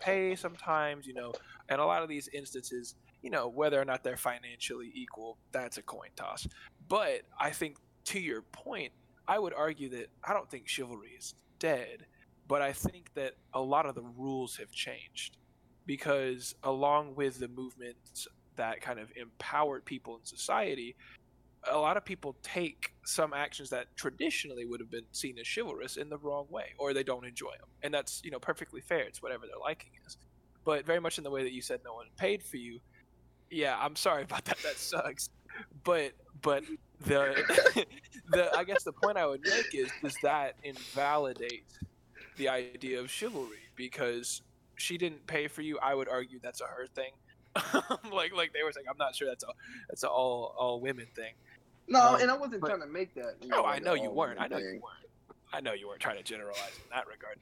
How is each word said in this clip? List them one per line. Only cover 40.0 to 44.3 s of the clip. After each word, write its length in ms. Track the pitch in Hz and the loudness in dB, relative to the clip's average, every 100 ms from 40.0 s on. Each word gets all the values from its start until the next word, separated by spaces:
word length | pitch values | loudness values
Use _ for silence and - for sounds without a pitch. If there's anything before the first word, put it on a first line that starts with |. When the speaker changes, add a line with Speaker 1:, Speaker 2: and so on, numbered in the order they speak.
Speaker 1:
does 160 | 294 - | -4 0
that 360 | - 151 139 - | 2 2 0 -4
invalidate 1040 | 143 131 - 135 143 151 139 123 120 120 - - - _ _ - - - | -10 -10 -6 0 4 4 2 0 -4 -6 -10 -14 -14 _ _ -20 -14 -2
the 120 | 135 | 0
idea 520 | 131 123 123 131 123 | 0 -2 -6 -4 -4
of 100 | 127 | -4
chivalry? 600 | - 220 196 123 107 - - | -4 -4 -4 -6 -10 -16 -10
Because 680 | 123 - 123 120 120 | -8 -2 0 0 -4